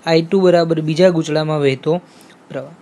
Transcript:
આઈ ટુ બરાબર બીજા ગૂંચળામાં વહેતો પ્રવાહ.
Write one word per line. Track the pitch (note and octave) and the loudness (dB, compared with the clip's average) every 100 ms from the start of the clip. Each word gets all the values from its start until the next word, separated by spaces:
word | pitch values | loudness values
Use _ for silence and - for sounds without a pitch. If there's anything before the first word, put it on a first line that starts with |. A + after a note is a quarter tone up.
| - | -2
આઈ | E3 | 0
ટુ | E3 G3 | 0 2
બરાબર | F#3 F3 E3 E3 | 4 2 2 -2
બીજા | D#3 D#3 F#3 | -2 2 2
ગૂંચળામાં | E3 D#3 D3+ D#3 D#3 | 2 -2 -4 -4 -2
વહેતો | C#3+ C3 D3+ F3 - - - - - | -2 -2 -4 -6 -8 -20 -20 -20 -16
પ્રવાહ. | C#3 C#3 E3+ | -14 -14 -20